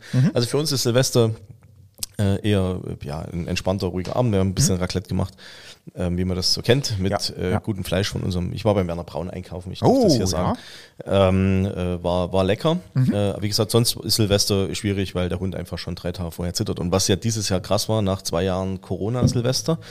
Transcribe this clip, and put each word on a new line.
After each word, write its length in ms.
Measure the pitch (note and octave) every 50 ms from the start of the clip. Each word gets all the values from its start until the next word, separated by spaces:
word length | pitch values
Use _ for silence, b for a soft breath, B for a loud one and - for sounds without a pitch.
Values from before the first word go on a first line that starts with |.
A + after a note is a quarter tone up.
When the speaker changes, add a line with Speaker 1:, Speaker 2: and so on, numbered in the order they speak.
| B B
Speaker 1:
Mhm. 180 | B B2+ B2+ F#3 -
Speaker 2:
Also 120 | B2+ A#2+ A#2
für 100 | - C#3
uns 120 | D#3 D#3
ist 120 | C#3+ B2 -
Silvester, 480 | B2+ A2+ B2+ C3 - - B2 A#2 A2+ A2 - - - - - - - - - - - _ - - - - -
äh, 300 | G#2 G2 G2 - - G#2+
eher, 320 | G#2 F#2+ F#2 F#2 F#2 F2+ - - F2 -
äh, 40 | -
ja, 140 | C#2 C#2+ D#2+ - -
ein 140 | - E2+ E2 C#2+
entspannter, 400 | F2+ F2+ - - F#2+ G2+ G2 F2+
ruhiger 280 | E2+ F#2 F2 - -
Abend. 160 | - B2+ A#2+
Wir 60 | G2+ F#2+
haben 80 | F#2+ G2
ein 40 | F#2
bisschen 220 | F#2+ C3+ - F#2
Speaker 1:
Mhm. 40 | F2
Speaker 2:
Raclette 260 | F2+ F#2 - F#2 F#2+ -
gemacht, 260 | F2 F#2 F#2+ - - B B B B B B B B B B - -
ähm, 220 | - F2+ F2 F2 F2+
wie 60 | F#2
man 100 | F#2 F2+
das 160 | F2+ F2+ - -
so 80 | E2+
kennt, 360 | - - A#2 C#3+ C#3 - A2 F#2+
mit, 140 | F#2 G2
Speaker 1:
Ja, 60 | G2+ G2 - - -
Speaker 2:
äh, 140 | - F2+ F#2
Speaker 1:
ja. 60 | F#2 -
Speaker 2:
gutem 260 | - - G#2+ F#2+ F#2+
Fleisch 240 | - - F#2 G2 -
von 140 | - E2+
unserem, 300 | E2 F#2 F2+ F2+ F2+ F2+
ich 120 | E2+ F#2 F#2
war 100 | A2 G2+
beim 120 | G2+ F#2 F2
Werner 160 | E2+ E2+ E2
Braun 240 | - - C#2+ E2+ F#2
einkaufen, 400 | - F2 F2 - F2 F2+ F2+ F#2
ich 100 | F2+ -
darf 100 | G2+ D3 A#3+ C#4
das 100 | A#3+ G3
Speaker 1:
Oh, 40 | D3
Speaker 2:
hier 100 | A2+ F#2+
sagen. 300 | F#2 E2+ E2+ F#2 - A#3+ B B B B B B B B - -
Speaker 1:
ja. 220 | - F#2+ G2 G2 F#2
Speaker 2:
Ähm, 380 | F#2 F#2+ F#2+ G2 F#2+ F#2+ F#2+
äh, 360 | G2+ - F2+ F2+ F2+ F2+ E2+
war, 300 | F2 F2 F2 F2+ F2+ E2+
war 100 | - F#2+
lecker. 360 | F#2+ F#2 G2 - - D#3 E3+ F3+ - - -
Speaker 1:
Mhm. 180 | C3 B2+ -
Speaker 2:
Äh, 280 | - G#2 G2+ G2+ - -
wie 60 | - G#2+
gesagt, 220 | G2+ - A#2 -
sonst 260 | - A#2 A#2 - -
ist 200 | - - A2 -
Silvester 580 | - A2 F#2+ G2+ G2+ - - G#2 G2 F#2+ D#2+ D#2
schwierig, 400 | - - G2+ G2 G2 G2 F2 -
weil 140 | F#2 F2+ F2+
der 100 | F#2 F2+
Hund 140 | F#2+ F#2+ F2
einfach 220 | - E2+ - F2+ E2+
schon 160 | - - F2
drei 160 | - - F2
Tage 200 | F2+ - F2 E2
vorher 220 | - - F2 F2 F2
zittert. 260 | - A2 F#2+ F2 -
Und 100 | E2 F2+
was 160 | F2+ F#2+ F2+
ja 100 | - G2+
dieses 340 | E2 - A2+ G#2+ A2 G2 -
Jahr 100 | G2 F2+
krass 280 | - - F#2+ G#2 - -
war, 100 | A2 A2
nach 220 | G2+ F#2+ F#2+ F#2+
zwei 220 | - - - E2+ F#2+
Jahren 360 | F#2+ F2+ F#2 F#2+ F#2+ F#2+ F2+
Corona-Silvester, 960 | - - G2 E2+ F#2 G#2+ A#2+ B2 A#2+ A#2 - A#2+ A#2 B2 C3 - - - E3 - - -